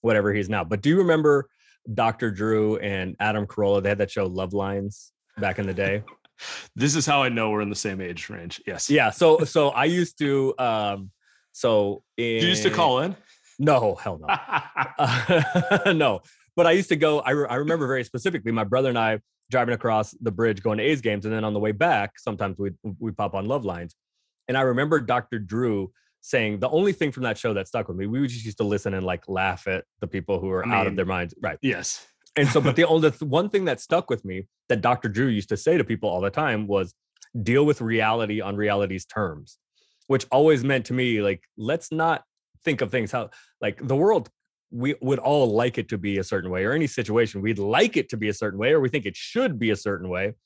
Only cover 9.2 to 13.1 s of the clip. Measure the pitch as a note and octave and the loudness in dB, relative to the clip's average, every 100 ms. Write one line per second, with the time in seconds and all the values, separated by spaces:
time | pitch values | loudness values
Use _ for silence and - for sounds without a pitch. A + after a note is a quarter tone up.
9.2 | E3 D#3+ D3+ E3 C#3+ - D3 F3 E3+ - | 6 6 4 2 2 2 0 0 -2 -2
10.2 | D3 C#3 C3+ - B2 A2 G#2 G2+ F#2+ _ | 0 2 0 0 -2 0 -2 -4 -10 _
11.2 | _ _ _ - A#2+ G#2+ G2+ - _ - | _ _ _ -2 2 4 2 -4 _ -6
12.2 | A#2 A2+ E3+ F#3 G3+ - D#3+ B2+ E3 | -2 0 2 2 2 2 2 2 -2